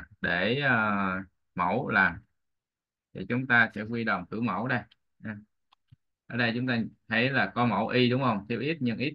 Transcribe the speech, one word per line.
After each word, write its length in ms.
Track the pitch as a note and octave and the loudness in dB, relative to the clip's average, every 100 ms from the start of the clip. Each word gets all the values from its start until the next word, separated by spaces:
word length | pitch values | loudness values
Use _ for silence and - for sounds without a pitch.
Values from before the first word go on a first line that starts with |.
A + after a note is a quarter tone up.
| - - | -8 -6
để, 400 | E2+ F2 G2 C3+ | -2 0 0 0
à, 600 | C#3 A#2 G#2+ G2+ F#2+ F#2 G2 _ _ - | 2 2 2 0 0 -4 -8 _ _ -2
mẫu 340 | F2 A2 - | 0 0 0
làm. 260 | G#2 F#2 E2 - _ _ _ _ _ _ _ _ | 2 2 0 -14 _ _ _ _ _ _ _ _
Thì 120 | F#2 F#2+ | -12 -4
chúng 180 | A#2+ C3 | -4 2
ta 240 | A#2+ A2 G#2 | 4 4 0
sẽ 60 | |
quy 200 | G#2+ A#2 | -6 -4
đồng 220 | A2 G2 F2 | -2 -2 -4
thử 100 | G#2+ | -4
mẫu 260 | A#2+ F#2 B2 | -2 -2 -2
đây. 140 | B2 - _ _ _ | -2 -6 _ _ _
À, 140 | A2 G#2 - _ _ _ _ - _ _ - | -12 -12 -14 _ _ _ _ -20 _ _ -8
ở 100 | A#2+ | -2
đây 160 | A#2 A#2 | 0 0
chúng 120 | B2+ | 0
ta 140 | A#2+ G2 - - | 0 -2 -8 -4
thấy 220 | A2+ B2+ | 0 2
là 220 | C3 G#2 A#2+ | 2 0 2
có 100 | A#2+ | 2
mẫu 220 | G2 A2 | 2 2
y 220 | B2+ B2 | 4 4
đúng 120 | B2 | 4
không? 240 | C3 G#2 G#2 | 2 0 -2
Thiếu 120 | A2+ | -4
x 200 | C#3 E3 | -4 -2
nhân 160 | B2 A2 | -2 -2
x 160 | C3+ | -4